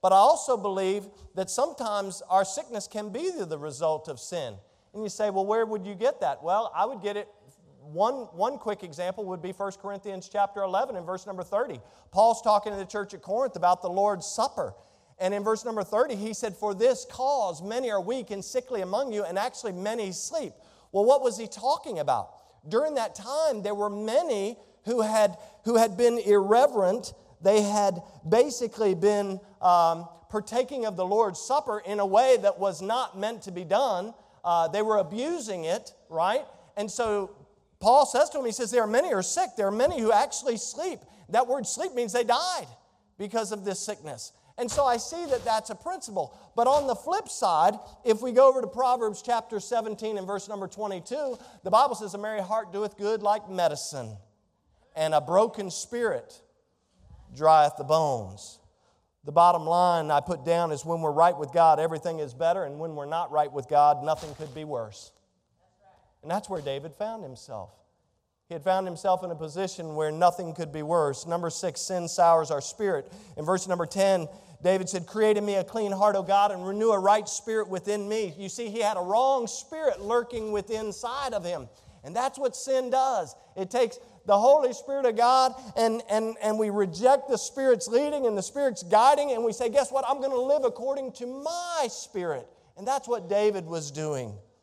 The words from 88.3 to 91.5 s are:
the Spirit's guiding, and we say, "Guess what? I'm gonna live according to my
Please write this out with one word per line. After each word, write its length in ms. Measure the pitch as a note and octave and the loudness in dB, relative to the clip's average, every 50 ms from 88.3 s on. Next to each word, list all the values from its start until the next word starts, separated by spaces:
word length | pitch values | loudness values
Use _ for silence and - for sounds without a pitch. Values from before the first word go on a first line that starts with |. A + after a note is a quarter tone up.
| G#3+ | 0
the 60 | G3 | -2
Spirit's 400 | F3+ - - C#4 C#4+ C4+ G#3+ - | -6 -6 -4 -2 -2 -2 -2 -4
guiding, 500 | F#3 E3+ G3+ G#3+ A#3 C4+ D4 D4 D4 C#4+ | -2 4 4 6 8 8 6 6 2 -2
and 120 | B3+ A3+ A#3 | -2 -2 -2
we 80 | A3+ | -2
say, 160 | G#3 - B3+ A#3 | -2 -2 -4 2
"Guess 220 | G#3+ C#4+ C4 - | 2 2 0 2
what? 140 | C4 C4+ C4 | -2 -2 0
I'm 140 | A#3 C4+ C#4+ | 0 -2 -2
gonna 160 | B3+ C4+ C4+ | -2 -2 -2
live 280 | A#3+ B3+ C4+ C#4+ D4+ C4 | -2 2 2 2 2 2
according 480 | A#3+ B3 - A#3+ C4+ C#4 C#4 C4+ B3+ | -2 -2 -2 -6 -4 -4 -4 -6 -10
to 140 | - - B3 | -10 -10 -12
my 640 | B3 B3+ C4+ C#4+ D#4 | -10 -10 -8 -8 -8